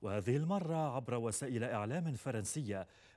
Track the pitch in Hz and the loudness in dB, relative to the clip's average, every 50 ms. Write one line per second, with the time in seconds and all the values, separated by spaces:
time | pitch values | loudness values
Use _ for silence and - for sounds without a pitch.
0 | - 107 95 107 95 117 123 143 156 165 196 202 185 156 165 160 156 147 120 131 | -4 -2 0 0 2 4 2 4 4 2 2 0 0 0 0 0 0 0 0 -2
1 | 127 - 120 120 117 117 107 - 143 131 123 117 113 123 117 107 104 107 131 175 | -2 0 0 0 0 0 0 0 -2 0 0 0 0 0 0 0 0 0 0 0
2 | 175 165 139 113 - 139 123 117 120 - - 151 147 104 101 98 92 - - - | 0 -2 -2 -2 -2 -2 -2 -2 -2 -2 -2 -2 -2 -2 -2 -2 -4 -6 -12 -20
3 | - - - | -20 -20 -10